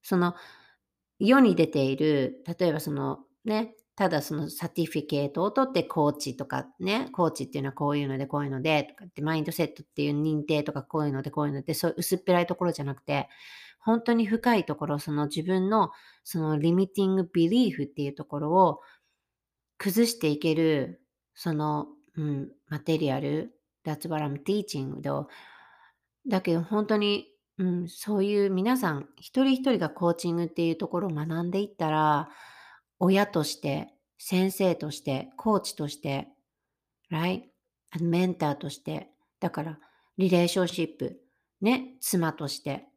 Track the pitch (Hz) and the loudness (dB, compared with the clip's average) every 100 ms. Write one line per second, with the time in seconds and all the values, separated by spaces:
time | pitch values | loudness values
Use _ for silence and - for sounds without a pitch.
0 | - 185 175 175 - - _ _ _ _ | 2 2 2 -2 -20 -20 _ _ _ _
1 | _ _ 202 269 240 170 160 156 135 135 | _ _ 6 8 8 6 4 4 0 2
2 | 151 147 131 - - 170 180 151 151 139 | 2 4 0 -4 -12 0 0 0 -4 -4
3 | 139 139 - _ 220 214 226 - _ - | -4 -6 -12 _ -4 -4 -4 -12 _ -2
4 | 190 156 143 147 143 - 170 - 160 156 | 0 0 -2 -6 -6 -6 -6 -2 -2 -2
5 | 147 147 143 143 190 - 262 190 165 165 | -2 -2 -2 -2 0 0 0 0 0 2
6 | 147 147 139 123 - 131 - _ 190 220 | 2 0 -8 -8 -6 -6 -8 _ -4 -2
7 | - 262 165 - 131 147 139 135 143 147 | -4 0 0 0 -8 -6 -6 -2 -2 0
8 | 143 135 139 147 143 135 156 151 143 - | -2 -4 -4 -4 -4 -4 0 0 0 -12
9 | - - 151 160 151 165 156 - - - | -20 -6 -2 -2 -2 -2 -4 -4 -14 -4
10 | 143 147 156 151 147 151 147 147 - 156 | -2 0 0 -2 0 -2 0 -6 -4 -2
11 | 147 139 156 156 147 139 - 156 170 165 | -2 -2 -4 -4 -4 -4 -6 -2 -2 -2
12 | 170 185 - 180 170 180 175 156 139 131 | -2 -2 2 2 2 -2 -2 -2 -6 -8
13 | - 143 - - - - - _ - 233 | -4 -4 -4 -14 -20 -20 -20 _ 0 0
14 | 233 233 208 226 247 220 160 147 151 147 | 2 2 2 0 2 2 0 -4 -2 -4
15 | 151 147 147 160 170 190 185 220 165 - | -2 -2 -2 -4 0 0 2 2 2 -2
16 | - _ - 170 156 151 165 175 190 - | -20 _ -8 -4 0 2 4 4 2 2
17 | 190 190 175 170 165 233 226 143 135 - | 2 2 0 2 4 4 2 0 -6 -4
18 | 143 143 151 147 147 180 180 139 - _ | -6 -6 -8 -6 2 4 4 2 -10 _
19 | _ _ _ _ _ _ _ _ 202 190 | _ _ _ _ _ _ _ _ -2 2
20 | 233 - 156 147 165 160 160 151 135 - | 2 2 0 2 2 2 4 2 -2 -10
21 | _ _ _ - 175 151 151 147 151 - | _ _ _ -10 -4 -2 -2 -2 -6 -14
22 | _ - 151 139 - - _ 151 - 160 | _ -6 -4 -4 -6 -14 _ -8 -2 0
23 | 147 131 139 151 240 _ _ _ - 147 | 0 0 -2 -4 -6 _ _ _ -8 -8
24 | 165 156 147 143 160 208 208 143 135 147 | -4 -4 -4 -4 -2 -2 -2 -6 -6 -8
25 | 147 139 147 - - - - _ _ _ | -6 -6 -6 -16 -20 -20 -20 _ _ _
26 | _ _ 277 190 185 165 165 214 208 214 | _ _ -2 -2 2 0 0 -2 0 0
27 | 208 202 - _ _ - 185 175 170 - | 2 -2 -4 _ _ -4 -2 -2 -4 -10
28 | - 208 196 208 202 185 208 254 196 143 | -2 0 2 2 2 2 2 2 0 -2
29 | 143 _ - 254 269 262 269 226 160 - | -8 _ -4 2 4 4 2 2 0 0
30 | 175 170 175 170 170 170 165 160 170 175 | 0 2 -2 -2 -2 0 0 0 -4 -2
31 | 190 151 160 165 175 190 202 196 156 156 | -2 -4 -4 -4 -2 -2 -4 -2 0 4
32 | 156 147 - - - - - - _ _ | 4 2 -2 -14 -20 -20 -20 -20 _ _
33 | 180 190 202 175 147 - 147 147 - _ | 4 4 2 0 -2 -4 -6 -6 -8 _
34 | _ _ - 185 190 190 190 165 151 143 | _ _ -2 2 2 2 2 2 -4 -8
35 | - 135 - - 220 202 196 - 147 - | -4 -4 -6 -4 0 0 0 -6 -8 -6
36 | 143 139 - _ _ _ _ _ _ _ | -6 -6 -6 _ _ _ _ _ _ _
37 | _ 160 170 190 - _ _ _ _ 160 | _ -2 -2 -2 -8 _ _ _ _ -4
38 | 170 170 185 180 151 143 147 - - 156 | 0 2 2 0 -2 -2 -8 -10 -8 -10
39 | - _ _ _ 185 - 160 156 _ _ | -10 _ _ _ -4 -4 -8 -10 _ _
40 | _ - 185 175 175 190 175 175 160 - | _ 0 4 4 4 2 0 0 -4 -4
41 | 135 - _ _ _ _ 202 254 254 - | -8 -8 _ _ _ _ 0 0 -2 -10
42 | - 180 165 151 143 - 147 139 - | -2 0 0 -2 -8 -8 -8 -8 -10